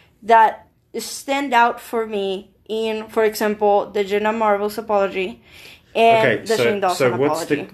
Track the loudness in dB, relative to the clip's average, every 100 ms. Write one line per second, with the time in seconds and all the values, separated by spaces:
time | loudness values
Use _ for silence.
0 | _ _ 4 6 6 2 -12 _ _ -12
1 | -10 -10 -6 -4 0 2 2 0 -8 -6
2 | -4 -4 -4 -6 -10 _ -10 -6 -4 -6
3 | -6 0 0 0 -4 0 2 2 0 -4
4 | -2 -2 -2 0 0 0 -2 -6 -2 0
5 | 0 -2 -8 -10 _ -20 -20 -20 _ 2
6 | 4 4 2 0 -2 0 0 0 -2 0
7 | 0 2 0 -2 -2 -4 -6